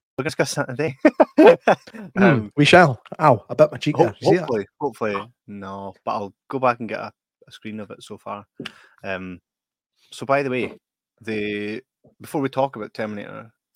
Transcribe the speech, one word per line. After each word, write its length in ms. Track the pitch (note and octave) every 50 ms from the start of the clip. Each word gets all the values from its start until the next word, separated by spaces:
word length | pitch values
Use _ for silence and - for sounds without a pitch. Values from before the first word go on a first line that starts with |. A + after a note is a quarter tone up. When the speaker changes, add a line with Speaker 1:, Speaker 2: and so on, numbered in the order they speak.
| - _ _
Speaker 1:
we'll 60 | - C3
discuss 300 | D3+ - - D#3 C3+ -
that 140 | - F#3 -
today. 260 | B2+ A#2+ D3 D#3+ C#3 - -
<laughs> 540 | D4 - - D4+ - _ - D#4+ A4 B4+ - _ - F#3 - _ - - A3 G#3 F3+ -
Speaker 2:
Hmm, 80 | F#3+ G3
Speaker 1:
Um, 280 | F#3+ D3 A#2 G#2+ G2+ -
Speaker 2:
we 80 | D3 D3
shall. 360 | C#3+ - F3+ F3+ D3 B2 - _ - - -
Ow, 240 | D#3 D3+ B2 G#2 - -
I 40 | B2
bit 160 | - D#3 D3+
my 60 | -
cheek 200 | B2 - D3+ C#3+
Speaker 1:
ho-, 80 | C3 D#3+
Speaker 2:
there. 100 | F3 - -
You 80 | A#2+
see 60 | F3 -
that? 40 | F#3
Speaker 1:
hopefully, 260 | D#3+ C#3+ B2 G#2+ G2 - _ _
hopefully, 480 | D3+ C3+ A2 - A#2+ G#2+ G2+ G2+ G#2 B2 _ _ _
no. 460 | - G2+ G2+ G2 F#2+ G2 G2 G2 G2 F#2 _ _
But 60 | A#2+
I'll 220 | A2+ - G#2 G2 - _ _
go 120 | - - C3
back 200 | C3 B2+ A#2 A2+
and 80 | A#2
get 120 | G2+ - -
a, 120 | G#2+ - - _ _ _ _ _ _
a 40 | -
screen 280 | - - - A2 G#2+ G#2+
of 120 | G#2 G2
it 120 | - - -
so 140 | - G#2
far. 280 | G2 _ G#2+ G#2 G2+ G2+ _ _ - - - - _ _ _ _ _ -
Um, 380 | G2+ F#2+ F2+ F#2 F2+ F2+ E2+ _ _ _ _ _ _ _ _ _ _ _ _ _ _
so, 140 | - - -
by 180 | - C#3 C#3+ C#3+
the 60 | C3+
way, 280 | B2+ B2+ A2 - - - _ _ _ _ _ _ _ _
the, 600 | G#2 A2 A2 G#2+ G#2 G#2 G#2 G#2 G#2 G#2 G#2+ A2 - _ _ _ _ _ _ _
before 200 | A2+ - - D#3
we 80 | C3+ C3
talk 260 | - C3 C3+ C3+ -
about 180 | A2+ G#2+ G#2+ -
Terminator 580 | - A2+ G#2+ G#2 G#2 G#2 - A2 G#2+ A2+ A2+ _ _ _ _ _